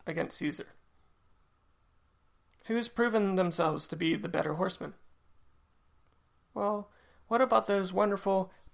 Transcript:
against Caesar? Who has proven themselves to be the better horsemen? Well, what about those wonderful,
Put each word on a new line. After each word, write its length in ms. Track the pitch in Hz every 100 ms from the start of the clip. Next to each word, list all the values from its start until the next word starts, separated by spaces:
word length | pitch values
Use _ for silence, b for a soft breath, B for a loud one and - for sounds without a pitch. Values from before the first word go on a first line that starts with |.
| -
against 320 | 160 - -
Caesar? 280 | 151 - - - _ _ _ _ _ _ _ _ _ _ _ _ _ _ _ _ _ _ -
Who 100 | 233
has 120 | 226
proven 460 | - 233 220 202
themselves 540 | 185 180 165 160 151 -
to 80 | 160
be 180 | 165
the 140 | 165 -
better 260 | 160 156
horsemen? 400 | 156 190 - 156 - - - _ - - _ _ _ _ _ _ _ _ _ _
Well, 360 | 214 202 208 202 b b b -
what 140 | 233
about 260 | 262 220 214
those 260 | 202 185
wonderful, 600 | 185 208 202 196 190 185 b b